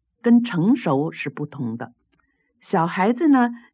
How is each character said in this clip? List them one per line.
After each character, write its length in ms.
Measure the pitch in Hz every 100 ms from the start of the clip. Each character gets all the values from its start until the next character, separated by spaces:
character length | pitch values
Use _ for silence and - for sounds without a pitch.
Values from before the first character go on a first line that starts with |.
| _ _
跟 220 | 240 240
成 320 | 233 175 185 262
熟 340 | 175 139 160
是 200 | - 143
不 160 | - 147
同 300 | - 120 113
的。 160 | 117 _ _ _ _ _ _ _
小 260 | - 185 170
孩 260 | 175 196
子 160 | 240 330
呢， 220 | 269 240 240 _